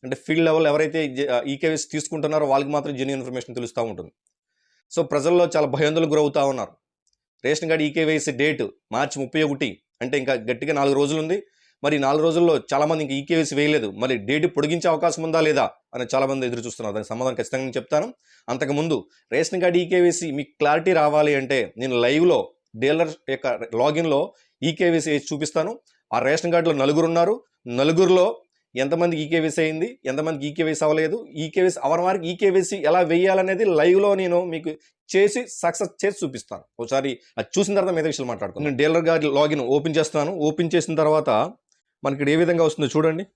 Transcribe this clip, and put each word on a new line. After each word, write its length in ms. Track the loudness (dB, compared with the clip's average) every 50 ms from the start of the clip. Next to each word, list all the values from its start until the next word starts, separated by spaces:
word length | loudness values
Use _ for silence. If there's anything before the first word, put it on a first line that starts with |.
| -8
అంటే 120 | -8 -10 -10 -4
ఫీల్డ్ 200 | -2 0 2 4 4
లెవెల్ 200 | 4 4 4 4
ఎవరైతే 300 | 4 2 0 0 0 -2 -4 -2 -2 -4
జె-, 100 | -2 0 0
ఆ, 40 | -2 -2 -2 -6
ఈకేవైసీ 320 | -2 0 -2 -2 -2 -6 -6 -8
తీసుకుంటున్నారో 500 | -8 -8 -6 -6 -4 -4 0 0 0 0 2
వాళ్ళకి 200 | 2 0 0 0 -2
మాత్రం 180 | -4 -2 -4 -6 -4
జెన్యూన్ 200 | -4 -4 -4 -6
ఇన్ఫర్మేషన్ 340 | -6 -8 -8 -10 -10 -8 -10 -8
తెలుస్తూ 220 | -10 -8 -4 -4 -4 -4
ఉంటుంది. 200 | -6 -10 -14 -16 _ _ _ _ _ _ _ _ _ _ _ _ _ _ _ _ -2
So 100 | -2 -2 0
ప్రజల్లో 340 | 0 0 2 2 4 4 4 2 2
చాలా 140 | 0 0 0 0
భయాందోళనకు 380 | 0 0 0 2 0 0 2 2
గురవుతా 300 | 2 2 2 2 0 0 0 0
ఉన్నారు. 200 | -2 -6 -8 -10 _ _ _ _ _ _ _ _ _ _ _ _ _ -2 -2
రేషన్ 220 | -2 0 0 0
కార్డు 140 | 0 0 0 0
ఈకేవైసీ 440 | 0 0 2 2 2 0 0 -2 -2 0 0
డేట్ 200 | 0 0 -2 -4 -6 -6 _ _ _ -4
మార్చి 240 | -4 -4 -4 -4 -8 -8
ముప్పై 200 | -4 0 0 0 0
ఒకటి, 200 | 0 -2 -4 -6 -6 _ _ _ _ _ -6
అంటే 100 | -2 -2 -2 0
ఇంకా 120 | 0 -2 -2 -2 -4
గట్టిగా 240 | -4 -4 -2 -2 0 0
నాలుగు 180 | 2 2 4 2
రోజులు 200 | 2 2 0 -2 -2
ఉంది. 120 | -2 -4 -4 -4 _ _ _ _ _ _ _ -2
మరి 120 | -2 0 2 2
నాలుగు 180 | 2 2 2 2 2
రోజుల్లో 260 | 2 4 4 4 4 2 0 -2
చాలామంది 300 | 0 0 2 2 0 -2 -2
ఇంకా 100 | -4 -4 -6
ఈకేవైసీ 320 | -2 0 0 0 0 0 0 0
వేయలేదు, 280 | 2 2 2 0 0 -2 -6 -4
మరి 120 | -2 -2 -2 -4 -2 -2
డేట్ 180 | -2 0 0 0 0
పొడిగించే 320 | -2 -2 -2 -2 0 0 0
అవకాశం 320 | 0 2 0 -2 -2 -2 -6 -2
ఉందా 120 | 0 2 2 2
లేదా 180 | 2 2 0 -2 -4 _ _ _ -8
అని 100 | -8 -6 -2 0
చాలామంది 340 | 0 0 0 -2 -4 -4 -4
ఎదురు 120 | -6 -6 -8 -12
చూస్తున్నారు. 260 | -12 -8 -8 -6 -6
దానికి 140 | -6 -8 -8
సమాధానం 260 | -8 -4 -4 -4 -4 -4
ఖచ్చితంగా 240 | -6 -4 -4 -6 -6
నేను 100 | -4 -6 -6
చెప్తాను. 280 | -6 _ -2 -2 -2 -2 -10 _ _ _ _ _ _ -8
అంతకుముందు 460 | -6 -4 -2 -2 -2 -2 0 0 -2 -4 -4 _ _ _ _ _ -2
రేషన్ 280 | -2 -2 0 -2 0 0
కార్డు 160 | 2 2 2 0
ఈకేవైసీ 440 | 2 2 4 4 4 2 0 -4 -6 -6 -6
మీకు 140 | -8 -8 _ _
క్లారిటీ 320 | 0 2 2 2 2 2 2 4
రావాలి 320 | 2 4 4 2 2 4 2 0
అంటే 180 | 0 0 0 -2 -2 -2 -6 -8
నేను 140 | -6 -2 0 2 2
లైవ్లో 340 | 4 4 4 4 4 4 2 0 -2 _ _ _ _ _ -2 0
డీలర్ 280 | 0 2 2 0 -2 -4 -12 _ -8 -8
యొక్క 140 | -4 -2 -4 -4 -4 -6 -6 -2 0
లాగిన్లో 400 | 0 2 2 0 0 0 0 0 0 -2 _ _ _ _ _ _ -4 -4
ఈకేవైసీ 400 | -2 2 2 2 2 2 2 0 -2
వేసి 140 | -2 -2 -4
చూపిస్తాను. 420 | -6 -6 -6 -4 -2 -4 -4 -4 -6 -10 _ _ _ _ _ _ -4
ఆ 20 | 0 0 2
రేషన్ 260 | 0 0 0 0 2
కార్డులో 200 | 2 2 2 2 2
నలుగురు 260 | 2 2 2 2 2 2
ఉన్నారు, 240 | 2 2 2 2 0 -4 _ _ _ _ _ -6 -2 0
నలుగురిలో 460 | 2 2 4 4 4 6 6 6 4 2 0 -6 _ _ _ _ _ _ _ -4 -2
ఎంతమందికి 380 | 0 0 0 0 0 0 -2 -4
ఈకేవైసీ 340 | -2 0 0 0 0 0 0 -2
అయింది, 220 | -2 -2 -4 -6 -6 -6 _ _ -6
ఎంతమందికి 340 | -4 -2 -2 -4 -4 -4 -6 -8
ఈకేవైసీ 320 | -4 -2 -2 -2 0 0 0 2
అవ్వలేదు, 300 | 2 2 0 0 -2 -6 -8 -12 -10 -8 -8
ఈకేవైసీ 360 | -4 0 2 2 2 0 0 -2
అవ్వని 180 | -2 0 0 0 0
వారికి 200 | 0 -2 -4 -6
ఈకేవైసీ 460 | -4 0 0 2 4 4 2 0 -4 -2 0 2
ఎలా 120 | 4 4 2 2
వేయాలనేది 560 | 2 2 4 4 2 2 2 0 0 0 0 2 2 4
లైవ్లో 320 | 4 6 4 4 4 4 2 2
నేను 180 | 0 0 0 0 0 -2 -6
మీకు 180 | -6 -6 -8 -10 -10 _ _ _ _ _ _ 2
చేసి 300 | 4 4 4 2 -2 -6 -6 -10 -4
సక్సెస్ 320 | -4 -4 -2 -2 -6 -8 -6 _
చేసి 160 | -4 -4 -2 -2 -8
చూపిస్తాను. 400 | -8 -8 -10 -12 _ -14 -14 -14 _ _ -12
ఒకసారి 320 | -6 -2 -2 0 0 -2 -6 -6 _ _ _ -8
అది 100 | -8 -4 0 0
చూసిన 160 | 0 2 2 0
తర్వాత 160 | 0 0 0 0
మిగతా 140 | -2 -2 -2
విషయాలు 180 | -4 -6 -6 -6
మాట్లాడుకుందాం. 340 | -6 -8 -8 -6 -4 -4 -4
నేను 120 | 0 2
డీలర్ 260 | 2 2 2 2 2 2
గారి 220 | 2 2 2 2 2 2
లాగిన్ 240 | 2 2 2 -2 0 0 0 0
ఓపెన్ 200 | 0 0 0 0
చేస్తాను. 340 | 0 0 -2 -2 -2 -2 -4 -2 -2 -2
ఓపెన్ 220 | 0 0 -2 0 0
చేసిన 200 | 0 0 0 0 0 2
తర్వాత 260 | 4 2 2 2 2 2 2 2 0 -4 _ _ _ _ _ _ _ _ _ -4
మనకి 140 | -4 -4 -2
ఇక్కడ 140 | 0 2 2
ఏ 20 | 2
విధంగా 220 | 4 2 2 2 2 0
వస్తుందో 200 | 2 0 -2 0 0
చూడండి. 280 | 2 2 2 0 -2 -8 _ _